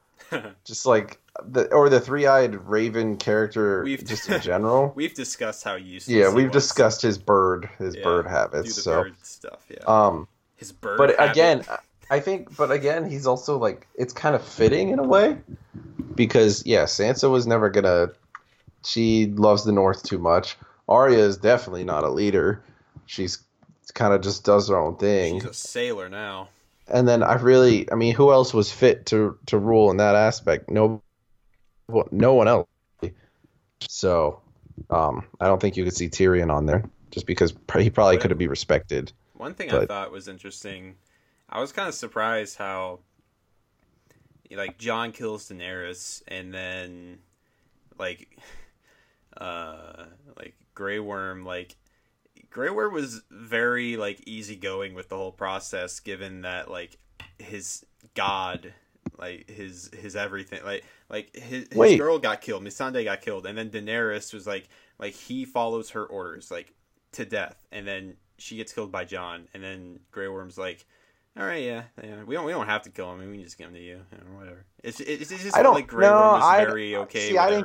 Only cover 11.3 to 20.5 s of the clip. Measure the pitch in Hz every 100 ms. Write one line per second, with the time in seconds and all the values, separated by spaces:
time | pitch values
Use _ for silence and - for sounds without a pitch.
11.3 | 135 165 135 - - - _ - 143 190
12.3 | 190 - - 139 143 143 165 156 139 131
13.3 | 127 - 139 110 - _ - 123 - 151
14.3 | 127 - - 110 151 196 269 262 196 240
15.3 | 151 - - _ - - - - - 110
16.3 | 120 107 101 - 104 73 - 107 131 139
17.3 | 127 117 117 107 101 95 87 87 - _
18.3 | - _ _ _ _ - 113 113 110 107
19.3 | 104 107 104 107 101 95 - - 92 82
20.3 | 90 -